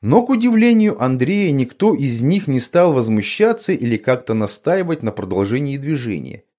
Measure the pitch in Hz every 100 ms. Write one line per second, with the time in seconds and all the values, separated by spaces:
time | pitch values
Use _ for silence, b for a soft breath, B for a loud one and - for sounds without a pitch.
0 | 101 175 247 262 240 226 233 226 214 -
1 | 127 131 127 202 190 139 123 - 208 180
2 | 139 117 127 196 196 131 117 175 175 139
3 | 113 110 101 - 214 226 - 185 117 110
4 | - 123 - 110 104 - - 185 180 156
5 | 113 - 95 92 98 123 143 139 139 151
6 | 120 90 65 - _